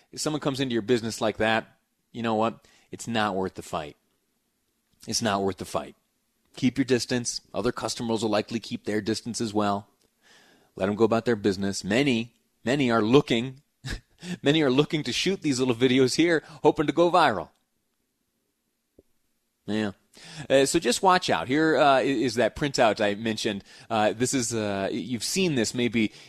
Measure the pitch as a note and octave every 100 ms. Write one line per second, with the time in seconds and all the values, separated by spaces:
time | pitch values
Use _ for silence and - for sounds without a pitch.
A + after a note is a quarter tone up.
0 | _ C3 D#3 D3+ D3+ C3 C3+ A#2 G#2 B2
1 | A2+ - A2+ G2+ A2 A2 - _ _ _
2 | _ B2 A2+ A2 A2 G#2 _ _ _ F#2
3 | - A#2 G#2+ F#2+ F#2 - - F2 D2 -
4 | _ _ _ _ _ _ _ _ _ _
5 | - A2+ A2+ G2 G2 F#2 F#2+ F2+ C#2+ -
6 | _ _ _ _ _ - B2+ A#2+ B2+ B2
7 | - B2 A#2+ - - - A2 - A2+ -
8 | A#2 A2+ A2 G#2 G#2 A2+ - A#2+ - G#2+
9 | G#2 G#2+ A#2+ G#2+ A#2 G#2 G2+ G2+ G#2 _
10 | _ _ _ _ _ _ _ - F#2+ G#2
11 | A2 A2+ A#2 A2 G#2 F#2+ G2 F#2+ F#2 A2
12 | D3 A#2 A#2 _ _ _ A2+ C#3+ B2+ A2+
13 | G#2+ C#3 - A#2+ B2+ C3 _ _ - -
14 | - _ F3 F3+ C#3 D#3+ C#3+ B2+ D3 D#3
15 | C3+ A2+ F3+ F#3+ D#3 B2+ C3 A2+ B2+ B2+
16 | C3 - E3+ D#3 - - D3+ - D3 C#3
17 | F3 F3 D3+ G2 D#2 _ _ _ _ _
18 | _ _ _ _ _ _ _ _ _ _
19 | _ _ _ _ _ _ - G#2+ G#2 -
20 | _ - - D#3 D3 C3+ C#3 E3+ A3 A#3+
21 | F#3+ F3+ - F#2+ F2 C#3+ D#3+ C3 D3 C3+
22 | A#2 C3+ B2+ A2 A2 - D3 C3+ A#2 G2+
23 | G#2 G2+ A2+ A2 A2+ G2+ - - - A2+
24 | G#2+ G2 B2+ C#3 A2+ A#2 G#2 G2 F#2+ G#2+
25 | F#2+ A#2+ - F#3 F#3 C3+ G#2+ B2 A#2+ A#2
26 | G#2+ -